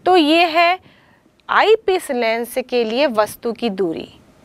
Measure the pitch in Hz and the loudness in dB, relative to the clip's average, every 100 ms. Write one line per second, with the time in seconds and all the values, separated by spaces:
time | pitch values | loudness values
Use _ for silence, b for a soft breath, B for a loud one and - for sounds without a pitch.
0 | 359 370 294 330 339 320 339 370 b b | 2 4 4 2 2 2 2 0 b b
1 | b b b _ - 220 349 440 - 370 | b b b _ -2 0 4 2 2 -4
2 | - 247 226 226 233 262 254 247 220 240 | -2 -4 -2 -4 -6 -8 -4 -2 -2 -2
3 | 294 220 208 - 233 220 233 190 175 - | -2 0 -4 -4 -10 -6 -6 -4 -4 -6
4 | - - _ _ | -12 -20 _ _